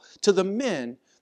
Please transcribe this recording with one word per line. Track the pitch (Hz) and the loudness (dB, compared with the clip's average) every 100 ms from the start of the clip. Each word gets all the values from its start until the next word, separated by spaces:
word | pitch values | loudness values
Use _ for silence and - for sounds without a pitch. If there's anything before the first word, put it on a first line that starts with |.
| - - | -16 -2
to | 208 | 2
the | 190 | 2
men | 190 214 269 151 120 123 _ _ | 2 -2 -2 -4 -6 -12 _ _